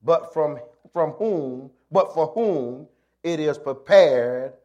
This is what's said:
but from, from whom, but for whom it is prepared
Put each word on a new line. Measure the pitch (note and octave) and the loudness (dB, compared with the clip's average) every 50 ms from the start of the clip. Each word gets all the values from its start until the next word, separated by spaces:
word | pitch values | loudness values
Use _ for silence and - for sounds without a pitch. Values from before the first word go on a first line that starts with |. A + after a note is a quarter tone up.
but | G#2+ B2+ E3 D#3+ E3 - - | 4 2 2 2 2 -4 -4
from, | D#3+ D3+ D3 D3 C3 - - _ _ _ - _ | -2 -2 -2 -4 -8 -14 -20 _ _ _ -10 _
from | F3 E3 D#3 | -2 -2 -2
whom, | D#3 - G#3 A3+ G3+ E3 C#3+ C3 B2+ B2+ C3+ C#3 _ _ _ _ | -2 -4 -4 -2 -2 -2 -4 -6 -8 -10 -14 -18 _ _ _ _
but | D3+ F#3+ F#3+ F#3+ F#3+ | 0 0 0 2 0
for | E3 D#3 | -2 -2
whom | D#3 - A3+ A#3 G#3+ F3+ D3 B2 A#2+ B2+ C3+ D#3 - _ _ _ _ _ _ _ | -2 -2 -2 -2 0 -2 -2 -4 -6 -10 -12 -16 -20 _ _ _ _ _ _ _
it | E3+ E3+ D#3 | -6 -4 -2
is | D#3 D3+ C#3+ | -2 -2 -4
prepared | D3 - C#3 C3+ - - - G3 G3 F3+ D3+ C3 B2 A#2 B2 B2 B2 C3 C3+ - _ | -4 -6 -8 -8 -8 -2 6 6 8 8 8 4 2 0 -2 -2 -4 -8 -10 -12 _